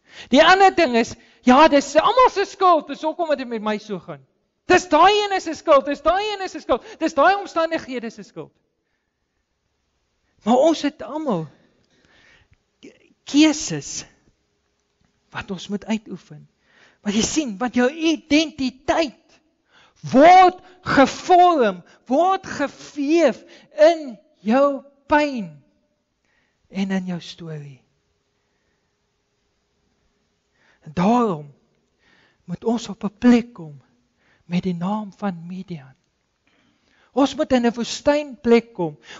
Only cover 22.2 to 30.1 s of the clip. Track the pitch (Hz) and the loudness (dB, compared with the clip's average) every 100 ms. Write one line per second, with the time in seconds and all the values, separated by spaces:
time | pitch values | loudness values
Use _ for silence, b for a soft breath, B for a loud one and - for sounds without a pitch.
22.2 | 359 381 - - 269 - - 294 277 339 | 2 0 -6 -8 -8 -10 -16 -8 -2 2
23.2 | 294 - - b b - 311 330 285 202 | 2 0 -12 b b 2 2 2 -6 -18
24.2 | _ _ 196 254 285 269 - _ - 294 | _ _ -2 0 0 -2 -12 _ -2 -2
25.2 | 294 254 175 147 _ _ _ _ _ _ | -2 -6 -12 -16 _ _ _ _ _ _
26.2 | _ _ _ _ _ 185 196 190 185 170 | _ _ _ _ _ -8 -6 -6 -6 -10
27.2 | - - 165 156 143 131 _ _ _ _ | -12 -18 -16 -14 -16 -20 _ _ _ _
28.2 | _ _ _ _ _ _ _ _ _ _ | _ _ _ _ _ _ _ _ _ _
29.2 | _ _ _ _ _ _ _ _ _ | _ _ _ _ _ _ _ _ _